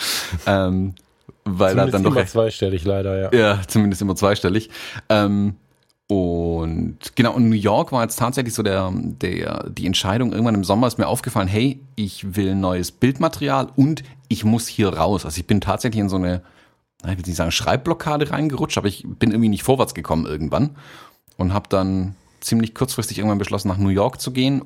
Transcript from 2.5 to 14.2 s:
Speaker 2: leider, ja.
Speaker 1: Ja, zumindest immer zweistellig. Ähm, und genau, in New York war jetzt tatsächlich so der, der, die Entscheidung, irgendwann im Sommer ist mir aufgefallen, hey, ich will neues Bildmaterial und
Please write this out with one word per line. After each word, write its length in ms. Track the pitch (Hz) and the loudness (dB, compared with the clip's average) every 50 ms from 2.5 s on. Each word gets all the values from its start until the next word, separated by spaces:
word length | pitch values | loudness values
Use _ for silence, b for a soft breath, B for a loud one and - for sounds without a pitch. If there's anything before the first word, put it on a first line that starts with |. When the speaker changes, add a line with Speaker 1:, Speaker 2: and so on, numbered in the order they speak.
| - - 104 95 95 90 78 | 0 -2 -2 -2 -2 -2 0
Speaker 2:
leider, 340 | 101 98 98 95 98 95 95 95 95 | 0 -2 0 0 -2 -2 -2 -2 2
ja. 60 | - 117 | 4 4
Speaker 1:
Ja, 220 | 110 104 101 98 95 | 6 4 4 2 -2
zumindest 340 | - - 113 104 101 98 - | 0 2 2 4 2 2 0
immer 120 | 101 98 92 | -2 -2 0
zweistellig. 560 | - 104 98 104 - - 90 95 110 110 - B B B B B 113 B - | 2 4 4 4 4 2 0 0 0 -2 -4 B B B B B -10 B 2
Ähm, 480 | 110 107 104 101 101 101 101 104 101 - _ _ _ _ _ _ _ _ _ - | 4 4 4 4 4 2 2 0 -2 -4 _ _ _ _ _ _ _ _ _ -2
und 920 | 104 95 90 87 85 85 85 85 85 82 82 82 82 82 82 82 82 - - - - | 0 0 2 0 0 0 0 -2 -2 -2 -2 -2 -2 -2 -4 -4 -6 -10 -14 -12 -6
genau, 200 | - 110 117 - | -4 -2 -2 0
in 120 | 127 120 110 | 2 2 2
New 80 | 113 | 2
York 340 | 107 98 101 104 127 170 - | 2 0 0 0 0 -2 -2
war 120 | 139 123 | -2 -4
jetzt 160 | 113 104 - - | -4 -4 -4 -4
tatsächlich 340 | 120 120 127 143 127 117 107 | -4 -4 -2 -4 -6 -6 -4
so 80 | - | -2
der, 300 | 107 101 95 95 95 92 95 | -2 -2 0 -2 -2 -4 -4
der, 720 | 90 82 85 87 - - 90 90 85 80 78 - - - - | -4 -6 -6 -6 -6 -6 -6 -4 -4 -6 -6 -8 -8 -8 -10
die 160 | - - 92 | -8 -6 -4
Entscheidung, 460 | 90 92 - - 95 98 117 127 117 | -2 -2 -2 0 0 0 0 0 0
irgendwann 220 | - 101 113 120 107 | 0 0 0 2 2
im 100 | 101 92 | 0 2
Sommer 220 | 87 98 110 131 | 2 2 2 2
ist 120 | 120 - - | 0 0 0
mir 80 | - | 0
aufgefallen, 420 | - 110 127 - 123 - 110 95 92 | 0 0 -4 -4 -4 -2 -2 0 0
hey, 320 | 98 107 123 139 131 135 - - - | 0 2 2 0 -2 -4 -12 -16 -8
ich 400 | - 107 98 - - - 98 90 | -8 -6 -6 -8 -10 -10 -6 -2
will 180 | 104 98 95 95 | 0 0 0 0
neues 380 | 98 95 92 92 90 90 - | 0 0 0 0 -2 -4 -4
Bildmaterial 760 | - - - 127 135 131 170 160 160 - 147 139 139 135 127 - - | -2 2 2 2 2 2 0 -2 -2 -2 -2 0 0 0 -2 -2 2
und 260 | - 135 151 160 - B B B B | 2 4 4 2 -2 B B B B